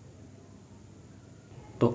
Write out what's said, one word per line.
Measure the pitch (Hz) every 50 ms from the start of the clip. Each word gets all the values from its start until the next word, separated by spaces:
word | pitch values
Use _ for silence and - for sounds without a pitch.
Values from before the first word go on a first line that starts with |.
| - - - - - - - - - - - - - - - - - - - - - - - - - - - - - - - - - - - -
તો | 117 120 120